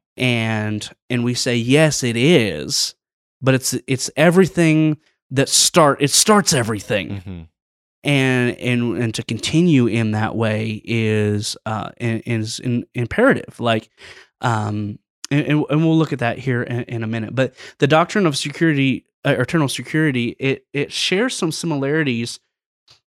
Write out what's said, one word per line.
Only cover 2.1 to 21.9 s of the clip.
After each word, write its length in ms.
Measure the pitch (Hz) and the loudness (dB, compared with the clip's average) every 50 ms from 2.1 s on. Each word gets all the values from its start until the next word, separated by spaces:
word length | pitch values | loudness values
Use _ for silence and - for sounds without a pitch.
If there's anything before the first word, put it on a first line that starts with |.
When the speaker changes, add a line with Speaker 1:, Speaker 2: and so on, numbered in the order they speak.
| 113 | 0
Speaker 1:
is," 800 | 117 123 151 180 147 113 98 78 76 73 - 143 - - - - _ _ _ _ _ _ _ _ _ | 2 4 4 4 4 4 2 -2 -4 -6 -6 -4 -4 -4 -4 -8 _ _ _ _ _ _ _ _ _
but 140 | 123 131 131 | 0 0 0
it's, 180 | 127 - - 127 117 - - | 2 0 -4 -6 -6 -4 -4
it's 240 | 135 123 - - - | -4 -4 -4 -6 -2
everything 840 | - 156 180 165 190 190 156 - 175 170 160 156 156 156 156 151 - _ _ _ _ _ _ | 2 2 4 6 4 4 4 2 2 2 4 4 4 4 2 0 -2 _ _ _ _ _ _
that 180 | 131 135 131 - | -2 -2 0 2
start, 520 | - - - - - 180 156 143 135 - | 2 2 0 4 4 6 6 6 6 4
it 100 | 143 139 | 0 2
starts 420 | - - - - 214 202 - - - | 2 2 4 4 4 4 4 2 0
everything. 560 | 131 113 107 113 101 - - 120 101 90 - | 0 0 -2 -4 -6 -4 -4 -4 -4 -4 -6
Speaker 2:
Mm-hmm. 320 | 101 98 87 98 92 85 80 - _ _ _ _ _ _ _ _ _ _ - | -10 -10 -10 -12 -12 -12 -14 -16 _ _ _ _ _ _ _ _ _ _ -2
Speaker 1:
And, 520 | 143 143 135 131 131 131 127 123 123 - - | 0 2 2 2 2 2 2 0 0 -2 -2
and, 380 | - 123 123 120 120 117 92 95 | -2 -2 0 0 0 -2 -2 -2
and 140 | 120 113 107 | -2 -2 -4
to 80 | - 113 | -6 -6
continue 640 | - 120 107 - - - 156 180 180 156 131 120 110 | -6 -8 -6 -4 0 2 2 4 6 6 4 4 4
in 240 | 98 117 113 107 | 2 0 0 0
that 240 | 107 107 107 98 - | 0 -2 -2 -2 -2
way 460 | 110 113 107 110 107 110 113 107 107 - | -2 -2 -2 -2 -2 -4 -6 -6 -8 -6
is, 680 | - 113 113 110 110 107 107 104 104 104 104 107 - - - _ | -4 -2 -2 0 0 0 0 0 0 0 -2 -4 -6 -8 -10 _
uh, 260 | 113 110 104 - - - _ | -8 -8 -6 -8 -10 -10 _
in-, 220 | 120 117 110 110 - - | -6 -4 -4 -4 -4 -4
is 320 | 117 110 110 113 - - | -4 -4 -4 -6 -8 -6
in-, 260 | - 131 120 120 - - _ | -4 -4 -4 -4 -4 -6 _
imperative. 680 | 123 120 110 - - 240 277 220 - - - - - | -6 -6 -4 0 2 4 4 4 2 -2 -8 -10 -4
Like, 280 | 117 117 113 110 - _ _ _ - - - - - _ _ _ | -2 0 0 0 -2 _ _ _ -20 -20 -20 -20 -20 _ _ _
um, 580 | - 123 113 107 107 107 104 104 104 101 107 - _ _ _ _ - - | -2 -2 0 0 -2 -4 -4 -4 -6 -8 -10 -12 _ _ _ _ -6 -2
and, 160 | 139 147 143 - | 0 0 2 2
and, 180 | 147 151 147 - | 0 0 0 0
and 140 | 139 156 165 | 0 2 2
we'll 140 | 160 160 160 | 4 4 2
look 160 | 160 - 147 | 2 0 -2
at 60 | 131 | -2
that 180 | 127 117 - - | -2 -2 -2 -2
here 240 | 113 135 123 120 | -2 -2 -2 -2
in, 200 | 120 - 120 120 - | -2 -4 -6 -6 -6
in 200 | - 123 113 113 | -6 -6 -6 -4
a 40 | 110 | -4
minute. 260 | 113 113 110 104 117 | -4 -4 -6 -4 -2
But 220 | 127 131 120 - - - - - _ | -2 -2 -2 -4 -10 -20 -20 -2 _
the 80 | 156 135 | 2 4
doctrine 380 | 156 156 170 175 - 214 196 160 | 4 4 2 2 0 2 2 2
of 100 | 139 - | 0 -2
security, 680 | - 147 139 - 175 165 151 139 135 135 123 - - _ _ _ - | -6 -8 -2 0 2 2 2 4 2 2 0 -2 -6 _ _ _ -2
uh, 100 | 139 139 101 | 0 0 0
eternal 300 | 127 - - 165 147 131 | 0 0 0 0 0 0
security, 680 | - - 131 - - 156 156 151 131 123 120 117 - - | -2 -6 -8 -4 -2 0 0 2 0 0 -2 -2 -4 -4
it, 280 | 120 135 127 - - _ - | -2 -2 -2 -2 -6 _ -6
it 180 | 143 131 - | -6 -4 -4
shares 420 | - - - - 185 190 240 262 - | -4 -4 -2 -2 0 0 -2 -2 -2
some 160 | - 190 160 | -4 -4 -4
similarities 880 | 156 - - 170 151 139 135 139 | -4 -4 -4 -4 -4 -2 -2 -2